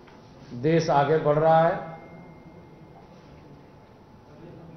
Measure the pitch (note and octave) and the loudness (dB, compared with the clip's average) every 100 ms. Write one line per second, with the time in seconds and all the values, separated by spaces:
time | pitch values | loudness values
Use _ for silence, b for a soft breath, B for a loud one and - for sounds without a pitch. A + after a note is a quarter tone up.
0 | - - - - - A#2+ C#3 E3 D#3+ C#3+ | -20 -20 -20 -20 -16 -6 0 0 2 2
1 | C#3 D#3 C#3+ D3 D#3+ D#3+ E3 G3 - - | 2 2 2 2 4 4 4 0 -8 -16
2 | - - - - - - - - - - | -18 -20 -20 -20 -20 -20 -20 -20 -20 -20
3 | - - - - - - - - - - | -20 -20 -20 -20 -20 -20 -20 -20 -20 -20
4 | - - - - E3 E3+ E3 | -20 -20 -20 -20 -20 -20 -20